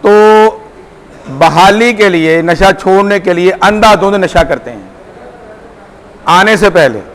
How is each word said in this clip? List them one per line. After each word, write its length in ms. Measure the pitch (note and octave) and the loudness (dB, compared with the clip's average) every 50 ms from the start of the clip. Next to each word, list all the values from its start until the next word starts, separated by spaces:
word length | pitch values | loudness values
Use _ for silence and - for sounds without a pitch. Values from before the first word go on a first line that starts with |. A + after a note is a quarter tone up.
| - | 2
तो 80 | G#3 G#3 G#3+ G#3+ G#3+ A3 G#3+ A3 A3 G#3+ - - - - - - - - - - - - - - - | 2 2 4 4 4 4 4 2 2 -2 -6 -20 -20 -20 -20 -20 -20 -20 -20 -20 -20 -20 -20 -18 -16
बहाली 640 | C3+ C3+ E3 D#3+ D3+ E3 F#3 G3 G3+ G#3+ A#3 A#3+ A#3 | -4 -2 -2 0 2 2 2 2 2 2 0 -2 0
के 160 | G3+ G#3+ G3 | 0 -2 0
लिए, 320 | F3+ E3+ D#3+ D#3+ D#3+ E3 | 0 0 0 0 0 0
नशा 300 | E3 E3+ E3+ - F#3+ F#3+ F#3+ | 0 -2 -2 0 0 0 0
छोड़ने 460 | - - F#3+ F#3+ G3 G3+ G3+ G3+ G3 | -2 -2 0 0 0 0 0 -2 -2
के 140 | F3 F#3+ F3 | -2 -2 -2
लिए 180 | E3+ F3+ F3+ F#3+ - - | 0 0 -2 0 0 -2
अंधाधुंध 520 | G3 G#3+ G#3+ A3+ A3 G#3 F3+ G3 G3 G3+ | -2 0 2 2 2 2 2 0 -2 -2
नशा 280 | G3+ F#3 D#3 - F3 E3 | -2 -4 -2 -2 -2 -2
करते 280 | - D3+ B2 - B2 | -2 -4 -8 -8 -16
हैं 180 | A#2+ G#2 F#2+ F#2 - - - - - - - - - - - - - - - - - - - - - - - - - - - - | -18 -18 -20 -20 -20 -20 -20 -20 -20 -20 -20 -20 -20 -20 -20 -20 -20 -20 -20 -20 -20 -20 -20 -20 -20 -20 -20 -20 -20 -10 -4 -2
आने 260 | E3+ F3+ G3 G#3+ A3 | 0 0 2 0 0
से 120 | F3+ G#3 G3+ | 0 0 0
पहले। 320 | E3 F3 D#3 C3 A2 G#2 F2 - | 2 2 0 0 -2 -6 -14 -14